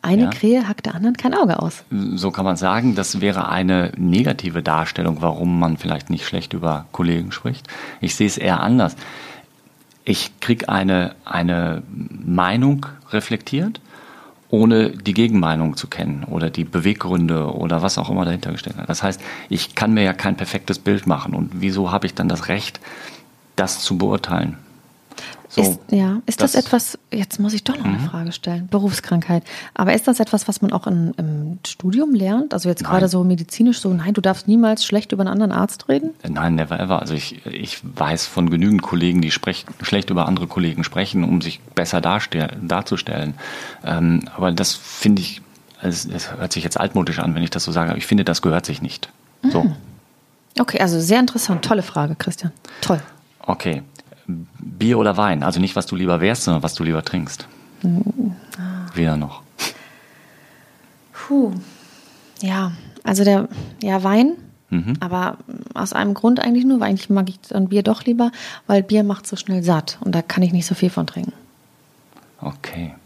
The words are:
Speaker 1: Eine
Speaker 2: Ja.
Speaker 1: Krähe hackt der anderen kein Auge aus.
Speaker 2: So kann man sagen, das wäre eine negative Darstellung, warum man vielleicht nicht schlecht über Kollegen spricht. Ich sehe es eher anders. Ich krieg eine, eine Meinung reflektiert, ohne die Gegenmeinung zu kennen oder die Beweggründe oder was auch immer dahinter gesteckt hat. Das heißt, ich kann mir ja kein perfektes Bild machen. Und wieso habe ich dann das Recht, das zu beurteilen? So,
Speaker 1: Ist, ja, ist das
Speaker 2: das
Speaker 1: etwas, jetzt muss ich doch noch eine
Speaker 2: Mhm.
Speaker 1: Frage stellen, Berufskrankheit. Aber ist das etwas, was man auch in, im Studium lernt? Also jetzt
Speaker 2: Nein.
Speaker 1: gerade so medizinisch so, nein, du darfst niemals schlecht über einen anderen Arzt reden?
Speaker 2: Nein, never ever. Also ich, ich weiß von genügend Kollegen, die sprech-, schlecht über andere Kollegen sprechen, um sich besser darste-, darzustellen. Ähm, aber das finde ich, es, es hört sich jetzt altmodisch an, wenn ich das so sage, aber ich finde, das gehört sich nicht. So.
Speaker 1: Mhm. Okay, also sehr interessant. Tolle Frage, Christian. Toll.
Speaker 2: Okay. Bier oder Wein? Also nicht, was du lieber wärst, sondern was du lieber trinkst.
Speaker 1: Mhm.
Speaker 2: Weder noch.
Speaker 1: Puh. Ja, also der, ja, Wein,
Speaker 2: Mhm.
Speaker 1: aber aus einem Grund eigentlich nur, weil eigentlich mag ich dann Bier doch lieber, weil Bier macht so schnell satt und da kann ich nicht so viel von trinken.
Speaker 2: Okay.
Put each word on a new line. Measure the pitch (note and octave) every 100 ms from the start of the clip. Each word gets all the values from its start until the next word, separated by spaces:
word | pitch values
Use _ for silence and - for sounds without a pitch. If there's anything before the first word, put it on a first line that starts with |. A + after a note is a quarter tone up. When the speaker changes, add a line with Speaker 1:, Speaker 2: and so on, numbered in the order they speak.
Speaker 1:
Eine | F3 G3
Speaker 2:
Ja. | A#3+
Speaker 1:
Krähe | - G#3+ B3 G#3
hackt | G#3+ -
der |
anderen | E3+ G#3+ B3
kein | B3+
Auge | F#4+ C4+ -
aus. | E3 - - G#2+ G2
Speaker 2:
So | F#2+ F#2+
kann | F2
man | F#2+ E2+
sagen, | F#2 G#2 B2
das | G2+ F#2 G2+
wäre | G2+ F#2+ -
eine | F2+ F#2 F#2 F2 -
negative | F2+ F2+ B2+ - F2 E2
Darstellung, | E2 D#2 D#2+ - F2 D#2
warum | E2 D#2 F2 F2
man | E2+ D#2+
vielleicht | F2 D2+ C#2+
nicht | E2+ -
schlecht | F2+ -
über | F2 E2 D#2 -
Kollegen | - F2 E2+ F2+
spricht. | - A#2 C3 - - - -
Ich | F#2 -
sehe | G#2
es | -
eher | G2 F2+
anders. | G2+ B2 F2+ - - - - - - _ _ _ _ _
Ich | - G#2 - -
krieg | - A#2+ -
eine, | G2 F#2+ F#2 F2+ -
eine | - F2 E2+ F2 E2+ D#2+ -
Meinung | G#2 - - - F2 F2+ A2 C3+ C#3+ C#3+ - -
reflektiert, | G#2+ - A2+ - C3+ G3 A3+ - - - - - - _
ohne | A2 A2 A2+ A2
die | G2 G2+
Gegenmeinung | G2+ A#2 G#2+ E2 D#2+ D#2+ C#2
zu | -
kennen | - E2 C#2+
oder | C#2+ E2 E2
die | E2+
Beweggründe | E2 F2+ E2+ G#2 F2+ F2+ E2+ E2 D2+
oder | D#2+ E2 E2
was | F2+ -
auch | F2
immer | F#2+ F2+
dahinter | F2 -
gesteckt | - - -
hat. | -
Das | E2+
heißt, | G2 F#2+ - - -
ich | F#2+ -
kann | - G#2+
mir | A2
ja | G2
kein | F#2 G2 F#2
perfektes | F#2 F#2+ - F#2+
Bild | - G2+ G2
machen. | D2+ -
Und | F2 E2+
wieso | F#2 F#2+ F#2+ F#2
habe | G2 F#2
ich |
dann | - F2+
das | E2+ -
Recht, | F#2+ - - - - - - - _ _ -
das | F#2 -
zu | - F#2
beurteilen? | G2 G2+ - F2 D#2 D#2+ - - _ _ _ - - - -
So, | -
Speaker 1:
Ist, | G3 F3 -
ja, | G3+ F#3+ G3+ B3
ist | -
das | C#4
Speaker 2:
das | - B3
Speaker 1:
etwas, | B3 - - _
jetzt | A3+ F#3+ -
muss | G#3
ich | G#3+
doch | - C4+
noch |
eine | A#3 F#3+
Speaker 2:
Mhm. | D3
Speaker 1:
Frage | F3 E3
stellen, | E3+ - F3 F3+
Berufskrankheit. | G3+ G3+ F#3 - F3 E3 E3+ - - -
Aber | - F#3
ist | A3 B3
das | A#3+
etwas, | A3+ G#3 -
was | G3+
man | G3+
auch | F#3+ G#3
in, | F3 E3 -
im | D#3+ D3+ D3+ F3+
Studium | - - F3+ G#3+ D4+
lernt? | B3 F#3+ A3 D4
Also | G3 F3
jetzt | E3+
Speaker 2:
Nein. | -
Speaker 1:
gerade | F#3 F#3
so | F3+
medizinisch | F3+ F3+ E3 - A#3 A#3+
so, | G3
nein, | F3+ E3
du | G#3
darfst | F#3+ F#3 -
niemals | A3 A3+ A3
schlecht | - G3+ G#3
über | G3
einen | F#3+
anderen | F#3+ G#3+
Arzt | F#3+ G3 - -
reden? | C#4 D#4 D#4+ -
Speaker 2:
Nein, | D2 E2+ E2
never | D#2 E2+
ever. | F#2 F2
Also | -
ich, | D#2 - - -
ich | - - -
weiß | - - D2+ E2 -
von | - F2
genügend | E2 G2 G#2
Kollegen, | E2 F2+ F2 F2
die | D#2+
sprech-, | - - F#2 - -
schlecht | - G2+ F#2+
über | F2+ E2
andere | F#2+ E2+
Kollegen | - E2+ D#2+
sprechen, | D#2+ F2 G2 F#2+
um | E2+ F2
sich | E2 -
besser | - - E2+ F2+
darste-, | E2+ G2+ - F2 D#2 -
darzustellen. | E2+ E2+ G#2 F#2 - D2+ D2+ C#2+ - - - -
Ähm, | - E2+ E2+ E2 - -
aber | F2+
das | F2 F#2
finde | - - - A2 G2+
ich, | F2 - - - _ -
es, | F#2 E2+
es | - F2+ -
hört | - F2
sich | -
jetzt | E2 -
altmodisch | G2+ G2+ E2+ E2
an, | E2+ D#2+
wenn |
ich | E2
das | E2+
so | E2+
sage, | E2 E2
aber | E2
ich | -
finde, | G#2+
das | F#2 E2
gehört | F2+ D#2+ -
sich | C#2+
nicht. | C#2+ - - - _ _ B3+
So. | E2+
Speaker 1:
Mhm. | G#3+ D3 - - _ _ _ _ _ -
Okay, | B3 G3+
also | F#3 E3+
sehr | E3 A3
interessant. | B3 A#3 - F3
Tolle | - G#3+
Frage, | F3+ - D3 D#3+
Christian. | - - F3 - - -
Toll. | - E3 - - _ _
Speaker 2:
Okay. | - F2+ F2+ D2+ C#2+ - - - -
Bier | E2 D#2+ - - - A2 A#2
oder | G#2+ F#2
Wein? | G#2 D#2+
Also | C#2+ E2+
nicht, | F#2+ -
was |
du | G2 F#2
lieber | F#2 F2
wärst, | F2+ A#2+
sondern | - E2
was | D#2
du | -
lieber | E2 D#2+
trinkst. | - F2+ D2 - - - - -
Speaker 1:
Mhm. | F3+ F3 G3+ C4+ A3+ F3+ - - F3+ F#3 F3+
Speaker 2:
Weder | E2+ E2 D#2
noch. | D2 - - - - - - - - - - - _ - _ _ _ _ _
Speaker 1:
Puh. | - - C#4+ A#3 F#3 F#3 - - - - - - -
Ja, | F#3+ F#3+ F#3+ E3+ - -
also | - G3
der, | G3+ G3 A3 - - -
ja, | G#3 F#3+
Wein, | F#3+ G#3 C4 E4+ - - _
Speaker 2:
Mhm. | F2 F#2 C3
Speaker 1:
aber | F3+ F3+ F3+ - - - -
aus | - F#3+
einem | - G3+
Grund | G3+ A3+ B3
eigentlich | - A#3+
nur, | B3+ C4
weil | G#3
eigentlich | G3 -
mag | G3 F#3
ich | F#3 -
dann | G#3 F#3+
Bier | G3+
doch | G3+ A3
lieber, | - A#3 A#3+ - - - -
weil | G3+
Bier | F#3+ G#3+
macht | G3+ G3 -
so | F#3+
schnell | - F#3
satt | F3 E3 D3+ -
und | -
da | E3+
kann | E3 -
ich | F3+
nicht | F3+ E3+
so |
viel | F#3 F3+
von | F3 D#3+
trinken. | - - - - _ _ _ _ _ _ - _ _
Speaker 2:
Okay. | - C#2+ - E2+ E2+ -